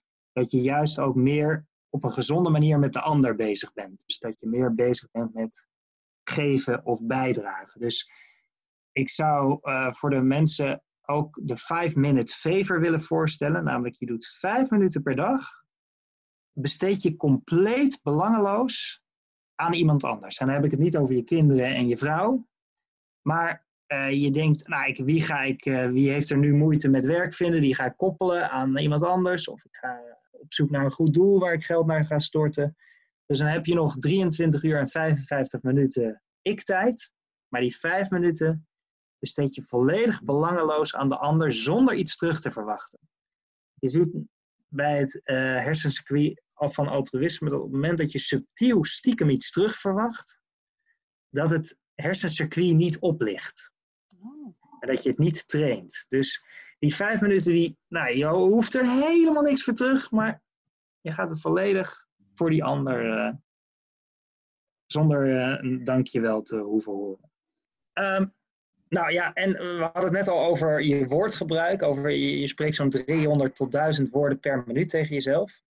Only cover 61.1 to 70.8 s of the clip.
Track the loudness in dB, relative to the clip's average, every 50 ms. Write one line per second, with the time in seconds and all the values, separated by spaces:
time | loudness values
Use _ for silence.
61.1 | -6 -6 -6 -6 -6 -6 -2 0 0 2 2 2 0 0 -2 -4 -8 -18 _ _
62.1 | _ _ _ _ _ -2 0 2 2 2 2 0 -2 -2 -2 -2 -2 -2 -2 -2
63.1 | -2 -2 -2 -4 -4 -8 _ _ _ _ _ _ _ _ _ _ _ _ _ _
64.1 | _ _ _ _ _ _ _ _ _ _ _ _ _ _ _ -6 -2 2 2 4
65.1 | 4 4 2 2 2 2 0 -2 -4 -4 -4 -4 -6 -4 -2 0 0 0 0 0
66.1 | -2 -2 -2 0 -2 -2 -4 -4 -6 -6 -4 0 -2 -2 -2 -2 -6 -6 -6 -8
67.1 | -10 -12 _ _ _ _ _ _ _ _ _ _ _ _ _ _ -6 -4 -2 0
68.1 | 0 0 -2 -2 _ _ _ _ _ _ _ _ _ _ _ -6 -4 -2 -2 0
69.1 | -2 -2 -2 -4 -4 -2 -2 -2 -2 -4 -6 -8 -6 -4 -6 -4 -4 -2 -2 0
70.1 | 0 0 0 0 0 0 2 2 2 0 0 0 0 0